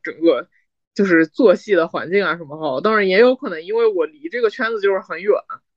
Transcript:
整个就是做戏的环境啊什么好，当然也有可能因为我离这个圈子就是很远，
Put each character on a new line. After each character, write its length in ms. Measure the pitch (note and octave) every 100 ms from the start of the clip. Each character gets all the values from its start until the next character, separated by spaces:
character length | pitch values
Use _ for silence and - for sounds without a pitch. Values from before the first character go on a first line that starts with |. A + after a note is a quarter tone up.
整 160 | D#3+ D3+
个 260 | E3 B2+ F3 _ _ _ _
就 100 | -
是 220 | G3 E3 D#3+
做 280 | - A3+
戏 200 | F3 -
的 120 | F3+ E3+
环 240 | D3+ C3
境 140 | G3+
啊 140 | F3 E3+
什 60 |
么 140 | D3 D#3
好， 220 | D#3 C3
当 160 | G3 G#3+
然 100 | F#3+
也 120 | F#3+
有 160 | B3 C4
可 140 | C4+
能 120 | D#3+
因 120 | E3+
为 120 | A3+ A3+
我 120 | F#3 D#3
离 240 | D3+ D#3+
这 100 | A#3
个 80 | A3
圈 220 | - A3
子 100 | A3+
就 100 | G3
是 100 | F#3+
很 200 | F#3 E3
远， 120 | G3+ F3+ - - _